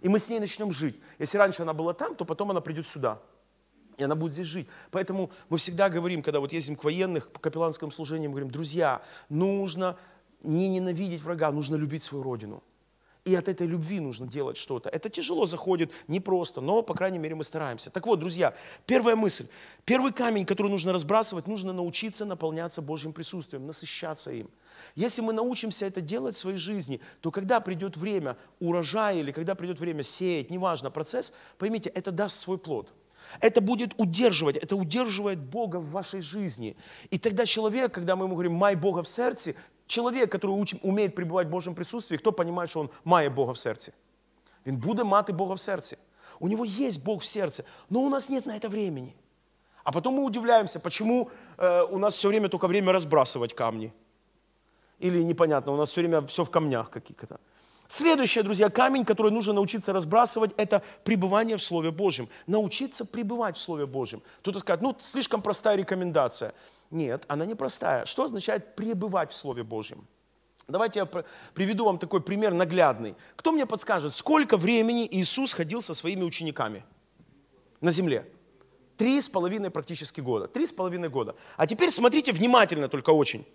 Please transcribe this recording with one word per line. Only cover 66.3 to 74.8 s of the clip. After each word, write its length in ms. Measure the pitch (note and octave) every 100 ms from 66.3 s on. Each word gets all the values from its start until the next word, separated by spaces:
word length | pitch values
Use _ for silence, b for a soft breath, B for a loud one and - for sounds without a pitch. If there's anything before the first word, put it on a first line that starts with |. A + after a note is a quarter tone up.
| - G#2+ - B B B
Нет, 340 | D#3+ D3 B2+ -
она 180 | D3 E3+
не 80 |
простая. 500 | A3 C4 - - C3+ -
Что 160 | -
означает 540 | C#4 A3+ - G#3 - -
пребывать 540 | G#3+ A3 G3+ F#3 D#3+
в 40 |
Слове 280 | - C#3+ B2
Божьем? 440 | A2+ A2+ G#2+ - - _ _ _ _ _ -
Давайте 320 | F#3 A3+ G#3
я 60 | F#3+
пр-, 180 | F3+ D#3+ B B
приведу 300 | - G3 G#3
вам 140 | A3 F3+
такой 220 | F3+ G3
пример 340 | D#3+ G3+ G#3+
наглядный. 600 | F3 F3+ F3+ D#3+ A2+ A2+ - B -
Кто 160 | -
мне 140 | D#4+ C4
подскажет, 480 | G#3+ - G3 D3
сколько 420 | - - D#4 C#4 G#3+
времени 520 | E3+ A#3